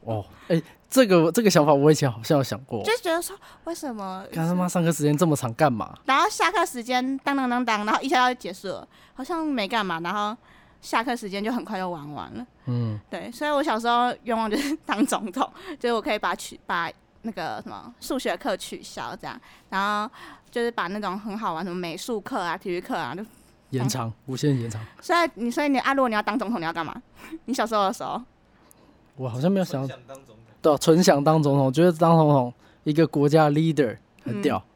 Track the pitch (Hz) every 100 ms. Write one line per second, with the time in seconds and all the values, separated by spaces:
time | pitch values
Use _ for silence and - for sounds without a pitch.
0 | 117 110 98 - - 170 - - _ -
1 | 233 180 165 170 214 175 147 139 147 151
2 | 139 110 113 151 131 104 135 117 98 466
3 | 359 330 349 392 - - - 339 294 220
4 | 190 185 196 170 165 180 180 180 165 165
5 | 147 147 175 143 120 117 151 113 85 -
6 | - 269 359 - 339 359 339 247 233 254
7 | 254 269 - 277 254 240 240 214 208 320
8 | 269 254 247 254 185 - 190 120 - _
9 | - - 170 339 311 262 190 226 190 165
10 | 170 208 208 226 _ - _ _ - 233
11 | 240 240 208 196 214 240 - 202 185 175
12 | 147 139 73 - 247 _ - 120 117 107
13 | - 185 190 240 294 285 277 226 233 240
14 | 247 - 226 226 220 208 277 311 - 214
15 | 269 196 226 - - - - 302 240 233
16 | 240 208 185 185 - - _ 185 165 -
17 | _ _ 226 202 156 107 - 104 - 247
18 | - 285 - 202 277 190 - 196 - -
19 | 120 - 151 - - - _ 190 202 208
20 | 214 - - - _ 240 233 240 175 208
21 | 202 190 214 208 220 160 180 180 175 165
22 | - 220 - 262 180 175 196 175 180 226
23 | 143 156 220 _ _ _ _ 127 123 127
24 | 117 110 - 131 151 135 117 107 110 -
25 | - 349 330 - 240 240 294 262 240 277
26 | 254 214 214 302 202 226 160 170 156 -
27 | _ - - 320 - 262 220 214 190 233
28 | 135 160 247 _ _ _ _ _ _ _
29 | _ - 127 113 165 196 175 135 135 135
30 | - - - - - _ 160 143 - 165
31 | 185 143 143 156 143 139 135 131 175 160
32 | 165 165 151 143 123 - _ _ - 151
33 | 160 151 143 156 151 147 165 147 127 104
34 | _ _ - 202 190 101 -